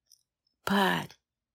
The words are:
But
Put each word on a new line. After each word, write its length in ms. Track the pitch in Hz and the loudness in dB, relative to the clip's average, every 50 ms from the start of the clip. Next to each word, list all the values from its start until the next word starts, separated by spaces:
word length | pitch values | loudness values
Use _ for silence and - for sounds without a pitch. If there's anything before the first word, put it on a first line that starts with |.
| _ _ _ _ _ _ _ _ _ _ _ _ - | _ _ _ _ _ _ _ _ _ _ _ _ -4
But 480 | - 196 202 196 180 175 165 156 - - _ _ _ _ _ _ _ _ | 0 2 2 2 2 0 -2 -4 -8 -14 _ _ _ _ _ _ _ _